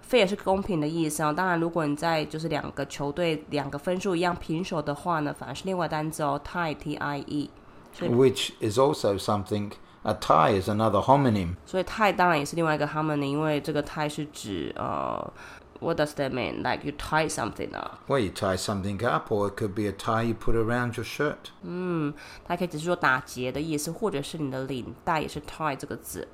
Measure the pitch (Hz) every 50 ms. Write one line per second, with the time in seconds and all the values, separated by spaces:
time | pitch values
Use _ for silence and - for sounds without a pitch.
0 | - - - 247 202 185 208 202 - 190 190 190 196 - 196 160 147 151 160 170
1 | 160 151 156 - 160 151 151 151 170 185 175 165 165 170 165 175 160 147 147 147
2 | 165 170 165 156 151 151 - 156 160 165 160 139 139 143 - - 139 143 - -
3 | 143 143 143 - 175 165 160 151 - - - 143 135 139 135 143 - - 180 185
4 | 185 202 180 165 180 180 175 175 - - 165 160 185 - 190 160 147 - 143 143
5 | - 180 170 156 147 147 143 - 135 131 - 143 - 190 190 180 170 151 160 156
6 | 151 156 156 - 156 143 139 147 143 - - 180 170 160 143 - - 151 147 -
7 | - 143 143 143 - - - 147 139 - - - - - - - - - - -
8 | - 120 120 120 135 131 - - - - - - - 110 98 120 135 143 151 -
9 | - 110 101 95 - - 107 104 98 - 110 101 101 101 - - - - - -
10 | - 107 104 - - - - 156 160 143 110 98 92 - 104 104 110 110 98 101
11 | 90 - 135 143 139 110 107 101 92 85 87 - - - - 185 180 - - -
12 | 220 202 180 - 180 180 170 151 139 147 - 165 165 160 151 151 147 143 147 156
13 | 156 156 151 147 143 139 139 147 156 156 151 147 147 - 151 147 143 - - 165
14 | 151 151 151 - 151 147 - - - 113 98 85 71 52 - - - 131 101 73
15 | 67 62 57 50 50 50 - - - - - - - - - - - 135 165 160
16 | 151 147 - - 143 135 127 127 110 85 58 - 95 123 117 - - 147 147 -
17 | - - - 156 160 160 - - 127 104 - - - - - - - - - -
18 | - - 135 139 110 90 - - - 98 92 92 - - 107 98 92 101 101 95
19 | 113 120 143 160 156 - 113 104 101 101 98 - 113 104 95 107 104 101 95 -
20 | - - 113 113 117 117 113 104 - - 113 113 113 110 120 123 123 120 110 -
21 | 110 - - - 147 151 143 - - - - - - 180 175 180 185 180 175 165
22 | 151 143 147 - - - - - - - 175 175 185 175 - 151 156 175 175 175
23 | - 143 131 131 - - - 123 123 127 127 135 151 165 160 - 208 170 165 -
24 | 226 202 156 139 143 - - 165 151 135 131 131 131 135 143 127 104 - - -
25 | - - 170 156 147 139 - 151 - - - - 160 151 139 131 - - - -
26 | - - - 87 - -